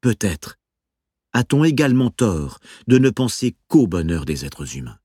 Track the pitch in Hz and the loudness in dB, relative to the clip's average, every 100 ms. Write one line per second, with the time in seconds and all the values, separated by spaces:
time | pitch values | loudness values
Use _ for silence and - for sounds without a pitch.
0 | 127 110 101 82 - - _ _ _ _ | 0 0 -2 -6 -12 -20 _ _ _ _
1 | _ _ _ 120 120 139 160 139 147 127 | _ _ _ -4 0 2 2 2 2 2
2 | 123 - 120 85 71 - - - - 127 | 0 0 -2 0 -6 -12 -20 -16 2 4
3 | 131 - 127 - 123 - _ 160 117 87 | 4 0 -4 -2 -6 -6 _ 2 2 0
4 | 80 82 71 71 69 - 69 67 62 55 | -2 -4 -4 -8 -8 -14 -14 -12 -14 -16